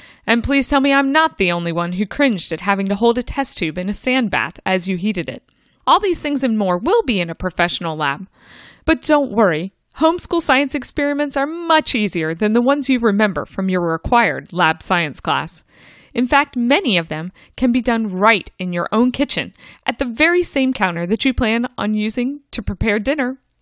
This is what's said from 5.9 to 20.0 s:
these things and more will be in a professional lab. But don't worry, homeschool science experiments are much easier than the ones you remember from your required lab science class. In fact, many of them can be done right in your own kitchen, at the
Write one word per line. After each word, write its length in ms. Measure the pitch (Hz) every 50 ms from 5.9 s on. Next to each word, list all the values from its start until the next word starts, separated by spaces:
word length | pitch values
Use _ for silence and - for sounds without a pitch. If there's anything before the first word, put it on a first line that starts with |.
| 311 370
these 220 | 415 381 339 -
things 240 | - 294 285 269 269
and 120 | 240 220
more 220 | 214 202 185 180 180
will 240 | 208 302 440 480
be 180 | 392 277 220 190
in 100 | 175 165
a 40 | 165
professional 600 | - 185 185 - - 170 175 - - 180 165 156
lab. 320 | 156 151 143 143 - 190 - _ _ _ - - - - - - _ _
But 180 | - 320 247
don't 300 | - - 302 294 277 247
worry, 400 | - 220 220 180 160 151 175 196 - _ _ _ _
homeschool 440 | - 320 320 349 349 - - 339 339
science 320 | - - 262 269 285 269 -
experiments 640 | 285 262 - - - 285 285 285 285 294 285 -
are 100 | 277 277
much 480 | 302 330 349 339 330 320 311 302 - -
easier 400 | 226 214 185 - 170 156 160 165
than 180 | 165 214 214
the 100 | 214 240
ones 260 | 240 262 285 294 262 -
you 120 | 262 240
remember 460 | 233 220 196 202 220 202 170 - 104
from 220 | - - - 190 190
your 200 | 185 180 175 165
required 640 | 160 160 - - 247 240 226 170 135 135 143 -
lab 300 | 160 175 175 156 165 170
science 380 | - - 190 175 165 147 - -
class. 440 | - 170 143 135 147 165 - - - _ _ _ - - - - - _ -
In 140 | 233 254 240
fact, 280 | 302 277 294 - -
many 400 | 254 240 240 277 381 392 269 196
of 120 | 170 165 -
them 240 | 156 156 165 185 - - - _ _
can 160 | - 254 254
be 100 | 240 254
done 240 | 226 247 233 226 226
right 420 | 208 185 185 196 220 226 185 - - - -
in 140 | 185 180
your 160 | 175 175 175 -
own 180 | - 220 247 254
kitchen, 420 | 247 - 285 277 - - 113 90 - _ - - - - _
at 140 | - -
the 60 | -